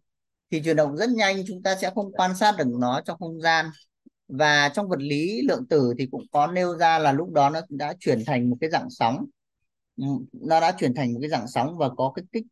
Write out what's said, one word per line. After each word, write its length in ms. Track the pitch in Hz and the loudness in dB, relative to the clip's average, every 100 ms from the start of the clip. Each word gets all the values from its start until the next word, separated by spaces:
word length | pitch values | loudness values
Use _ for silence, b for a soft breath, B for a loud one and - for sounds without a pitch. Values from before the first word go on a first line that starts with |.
| _ _ _ _ - | _ _ _ _ -6
Thì 100 | 160 | -4
chuyển 120 | 151 156 | 0 2
động 220 | 147 147 | 2 2
rất 120 | 233 | 0
nhanh, 340 | 226 196 196 185 | 2 2 0 -6
chúng 160 | 185 | -4
ta 120 | 190 190 | -2 -2
sẽ 160 | 202 202 | -2 -4
không 160 | 202 | -4
quan 240 | - 185 185 | 0 0 2
sát 200 | 214 196 | 2 2
được 100 | 131 | 0
nó 340 | 120 123 135 - | 0 0 -2 -4
trong 140 | 165 | -10
không 220 | 170 165 | -10 -4
gian. 280 | 160 160 160 - _ _ _ _ - | 2 2 0 -8 _ _ _ _ -8
Và 400 | 131 151 147 143 170 | 0 4 4 2 0
trong 140 | 196 | -2
vật 100 | 160 | -2
lý 400 | 143 147 170 226 | -2 -2 -2 -2
lượng 260 | 262 143 247 | 0 0 2
tử 240 | 156 123 123 | 2 2 0
thì 80 | 127 | -4
cũng 120 | 131 - | -8 -4
có 160 | 147 151 | 0 0
nêu 300 | 180 180 165 | 0 -2 2
ra 220 | 165 165 | 4 4
là 120 | 151 | 4
lúc 200 | 139 180 | 2 0
đó 160 | 156 143 | 4 4
nó 120 | 160 165 | 2 -6
đã 240 | 139 147 185 | -6 -6 -4
chuyển 240 | 170 120 117 | 0 0 0
thành 220 | 127 123 | 0 0
một 80 | 123 | 0
cái 80 | - | 0
dạng 200 | - 127 | -2 -4
sóng. 360 | - 117 135 285 _ _ _ _ _ _ - | 0 0 0 -6 _ _ _ _ _ _ -8
Ừ, 60 | 135 135 135 | -4 -4 -6
nó 260 | - 151 160 | -8 0 2
đã 160 | 165 180 | 2 2
chuyển 160 | 147 123 | 0 0
thành 180 | 127 | -2
một 60 | 120 | -2
cái 80 | 151 | -4
dạng 180 | 139 107 | -4 -2
sóng 300 | 123 139 170 | -2 -2 0
và 120 | 139 - | -2 0
có 140 | 131 - | -4 -4
cái 100 | - | -8
kích 140 | 226 233 | -8 -4